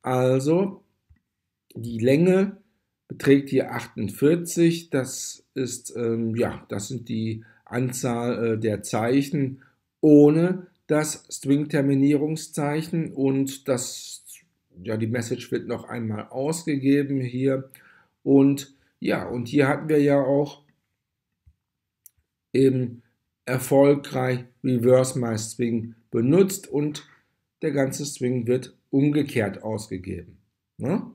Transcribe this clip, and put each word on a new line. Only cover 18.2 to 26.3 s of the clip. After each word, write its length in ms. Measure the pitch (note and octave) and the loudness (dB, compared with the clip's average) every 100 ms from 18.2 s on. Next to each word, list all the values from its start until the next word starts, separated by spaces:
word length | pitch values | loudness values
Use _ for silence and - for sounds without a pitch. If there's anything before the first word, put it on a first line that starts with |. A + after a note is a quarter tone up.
Und 520 | - C#3 C#3 C#3 - _ _ _ | 4 6 6 2 -6 _ _ _
ja, 280 | - - F#2 | -4 -4 -4
und 200 | A#2+ A#2 | -8 -2
hier 200 | C#3+ C3+ | 2 2
hatten 220 | C#3+ D#3 | 0 0
wir 100 | D3+ | 2
ja 180 | C#3+ C#3+ | 4 2
auch 400 | C3 C#3 C#3+ - _ _ _ _ _ _ _ _ _ _ _ _ _ _ _ _ _ _ _ | 2 0 0 -8 _ _ _ _ _ _ _ _ _ _ _ _ _ _ _ _ _ _ _
eben 480 | B2 C3+ B2+ B2 A#2 _ _ _ _ - | 2 2 2 -4 -8 _ _ _ _ -6
erfolgreich 1000 | B2+ - C#3 C#3 C#3+ C#3+ C3+ B2+ B2+ - _ | -6 2 4 6 4 0 -4 -2 -4 -6 _
Reverse 560 | C3 B2 A#2 B2+ B2+ C3 | -2 2 6 6 4 -2
My 200 | A#2 A2 | -2 -4
String 560 | A2 - A#2+ A2+ G#2+ - _ | -6 -4 -2 -2 -6 -14 _
benutzt 580 | A#2+ A#2+ | -2 4